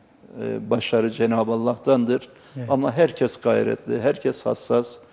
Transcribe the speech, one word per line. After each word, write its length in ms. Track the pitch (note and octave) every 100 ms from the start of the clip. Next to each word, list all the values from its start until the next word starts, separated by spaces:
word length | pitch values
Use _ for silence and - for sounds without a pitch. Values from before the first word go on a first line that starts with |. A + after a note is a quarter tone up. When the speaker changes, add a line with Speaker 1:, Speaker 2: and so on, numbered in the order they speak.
| _ _ - -
Speaker 1:
e, 260 | A2+ A2 G#2+
başarı 420 | A#2 - A#2 A2+
Cenab-ı 400 | A2+ A2+ A#2 A2
Allah'tandır. 800 | A2+ A#2+ A#2 - C3 A#2 C3 - - - C3
Speaker 2:
Evet. 120 | A#2+
Speaker 1:
Ama 220 | C3 C#3
herkes 500 | A#2+ D#3 - B2 -
gayretli, 600 | A#2+ A2 A2 A2+ A#2 A#2+
herkes 440 | B2+ C#3+ C3 - -
hassas, 520 | A2 - A#2+ A#2+ - -